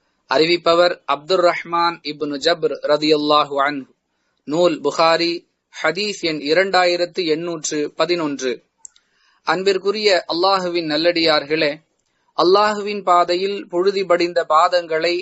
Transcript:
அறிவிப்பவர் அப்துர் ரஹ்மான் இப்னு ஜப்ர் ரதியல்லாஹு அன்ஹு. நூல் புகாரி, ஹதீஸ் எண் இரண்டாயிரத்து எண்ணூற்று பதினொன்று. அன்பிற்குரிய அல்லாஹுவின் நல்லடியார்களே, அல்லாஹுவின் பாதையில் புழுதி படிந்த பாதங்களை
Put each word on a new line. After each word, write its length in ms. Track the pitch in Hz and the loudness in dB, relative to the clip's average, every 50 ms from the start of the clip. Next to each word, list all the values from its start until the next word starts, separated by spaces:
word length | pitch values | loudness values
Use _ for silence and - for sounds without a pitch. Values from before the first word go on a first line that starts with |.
| _ _ _ _ _ - | _ _ _ _ _ -2
அறிவிப்பவர் 640 | 131 139 160 165 175 170 165 165 170 170 175 175 - - _ | 0 2 2 2 0 0 2 2 4 4 4 2 0 -2 _
அப்துர் 400 | - 143 147 147 151 190 180 175 175 | -4 -4 -4 -2 -2 0 2 2 2
ரஹ்மான் 480 | 160 - - 170 170 170 170 170 170 165 - | 0 -2 -4 -6 -2 -2 0 -2 -2 -4 -8
இப்னு 340 | 147 151 147 151 147 147 139 | -12 -10 -6 -6 -6 -6 -2
ஜப்ர் 380 | 135 160 175 170 156 151 139 - | 0 0 0 0 -2 -4 -4 -4
ரதியல்லாஹு 760 | - 139 147 151 151 151 156 151 147 147 151 147 147 143 139 139 139 | -2 0 0 2 2 2 2 2 2 4 2 2 2 2 0 -2 0
அன்ஹு. 240 | 143 147 139 131 - _ _ _ _ _ _ _ _ _ _ _ - | 0 -2 -6 -10 -14 _ _ _ _ _ _ _ _ _ _ _ -4
நூல் 300 | 147 165 180 175 156 - | 0 2 2 2 2 0
புகாரி, 520 | - 143 135 - 165 165 165 165 170 170 170 175 - _ _ _ _ _ - | -2 -2 0 2 2 4 4 2 0 -2 -4 -6 -10 _ _ _ _ _ -10
ஹதீஸ் 480 | - - 160 165 180 208 208 196 - | -4 -4 -2 -2 -2 -4 -6 -6 -6
எண் 180 | - 165 156 151 | -4 -4 -4 -4
இரண்டாயிரத்து 840 | 139 143 160 175 190 196 190 185 180 180 175 175 175 170 170 - 180 | -4 0 0 0 2 2 2 2 2 2 2 0 -2 -4 -4 -4 -2
எண்ணூற்று 680 | 156 151 160 170 175 170 160 156 - 160 151 147 147 - | -2 -2 -2 -4 -6 -8 -8 -8 -6 -4 -4 -4 -4 -4
பதினொன்று. 580 | - 160 160 175 175 160 147 143 127 127 127 117 - _ _ _ _ - - _ _ _ _ _ _ _ _ _ _ _ - | -4 -2 -2 -2 -2 -2 -4 -4 -4 -4 -6 -6 -8 _ _ _ _ -20 -20 _ _ _ _ _ _ _ _ _ _ _ -4
அன்பிற்குரிய 800 | 160 180 190 196 196 185 180 196 202 214 214 208 190 170 - - | -4 0 0 0 0 0 0 -2 -2 0 2 2 2 2 0 -2
அல்லாஹுவின் 640 | 160 165 180 196 196 190 180 180 175 175 165 156 | -4 -2 0 2 2 0 0 -2 -4 -4 -4 -2
நல்லடியார்களே, 840 | 151 151 165 175 175 170 165 160 151 151 143 139 156 160 160 147 147 156 _ _ _ _ _ _ _ _ _ _ _ - | -2 0 0 0 0 2 2 2 2 0 0 -2 -2 -2 0 -2 -2 -4 _ _ _ _ _ _ _ _ _ _ _ 0
அல்லாஹுவின் 680 | 160 175 190 202 208 214 214 208 202 208 208 208 185 | 2 4 4 4 4 2 0 -2 -6 -6 -8 -4 0
பாதையில் 640 | 185 175 175 175 175 175 180 190 196 202 190 - - | 2 4 4 4 2 0 -2 -2 -4 -4 -6 -8 -6
புழுதி 380 | - 175 185 196 196 196 190 | -4 -2 0 0 0 0 0
படிந்த 340 | 170 175 175 175 175 175 170 165 | 2 2 2 2 0 0 -2 0
பாதங்களை 680 | - 156 156 170 180 180 180 170 160 160 160 160 175 175 175 | 2 4 4 4 4 2 0 -2 -2 -2 -2 0 0 -2 -2